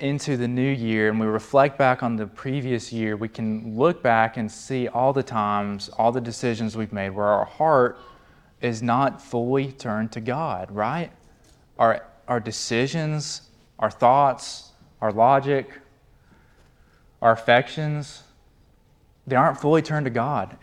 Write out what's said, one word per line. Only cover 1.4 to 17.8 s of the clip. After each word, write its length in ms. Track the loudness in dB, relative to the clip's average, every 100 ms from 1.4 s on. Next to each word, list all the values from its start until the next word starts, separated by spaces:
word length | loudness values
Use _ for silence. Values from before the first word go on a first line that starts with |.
| 2 4 4 4
back 240 | 2 2
on 140 | -2 -4
the 100 | -6
previous 680 | -10 -6 -6 -2 -4 -4
year, 240 | -4 -4 -4
we 120 | -6
can 500 | -6 -6 -4 -6 0
look 240 | 0 2
back 340 | 2 2 2 -2
and 140 | -8
see 380 | -10 -6 -4 -2
all 240 | 0 0
the 100 | 0
times, 680 | -2 -2 -2 -2 -2 -6 -8
all 200 | -2 0
the 100 | 0
decisions 560 | -4 -4 -4 -2 -4 -4
we've 160 | -6
made 180 | -4 -4
where 160 | 0 2
our 180 | 2
heart 540 | 0 0 4 4 4 0 -16 -20 -20 _ _ _
is 200 | -6 -2
not 400 | 0 2 0 -2
fully 480 | -6 -4 0 0 -2
turned 380 | -6 -6 -4 -4
to 80 | -6
God, 500 | -6 -4 -4 -6 -6
right? 400 | -4 -2 -4 -8 -12 _ _ _ _ _ 2
Our, 260 | 2 2 -6 -14 -4
our 140 | -4
decisions, 1040 | -4 -8 -2 0 0 -2 -4 -4 -6 -12 -16 _ _ -4
our 120 | -4
thoughts, 840 | 4 4 6 4 0 -8 -16 -18 _ _ _
our 120 | -2
logic, 580 | 4 6 6 2 -2 -2 -12 -20 _ _ _ _ _ _ _ _ _ _ _ _ _
our 120 | 2
affections, 880 | 4 4 4 2 -4